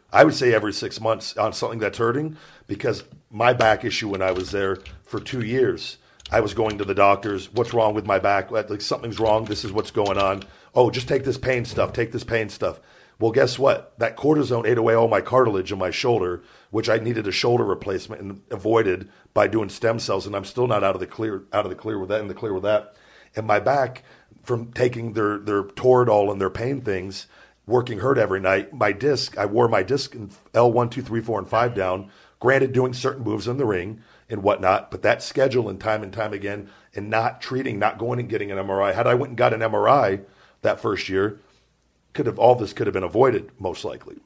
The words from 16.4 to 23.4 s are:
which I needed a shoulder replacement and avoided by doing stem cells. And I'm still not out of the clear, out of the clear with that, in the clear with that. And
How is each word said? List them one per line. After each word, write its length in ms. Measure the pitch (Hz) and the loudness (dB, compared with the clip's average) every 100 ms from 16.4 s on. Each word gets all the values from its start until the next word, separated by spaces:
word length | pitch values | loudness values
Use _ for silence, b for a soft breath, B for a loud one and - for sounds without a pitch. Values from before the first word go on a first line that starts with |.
| b b b | b b b
which 180 | 107 113 | -4 0
I 80 | 110 | 0
needed 300 | 110 117 104 | 0 -4 -4
a 40 | |
shoulder 320 | 90 123 120 | -2 2 2
replacement 580 | 110 90 101 95 - - | 2 -2 -4 -6 -6 -12
and 200 | 98 98 - | -12 -14 -12
avoided 600 | 107 107 113 104 90 95 b b | -6 2 2 4 0 -6 b b
by 140 | 107 104 | 2 2
doing 220 | 110 101 | 2 -4
stem 300 | - 113 117 | -2 -2 -2
cells. 260 | - 98 92 | -2 -4 -4
And 100 | 101 | -8
I'm 100 | 98 | -6
still 220 | - 123 | -2 0
not 160 | 104 | 2
out 120 | 98 95 | 2 0
of 40 | |
the 80 | 92 | -4
clear, 360 | - 110 95 95 | -6 -6 -6 -4
out 120 | 101 101 | -2 -2
of 40 | |
the 60 | 92 | -6
clear 240 | 113 104 | -6 -6
with 100 | 92 | -4
that, 120 | 107 | -4
in 60 | 104 | -4
the 60 | |
clear 200 | - 113 | -8 -6
with 100 | 95 | -2
that. 320 | 101 107 - b b b b | 0 0 -2 b b b b
And 100 | - | -8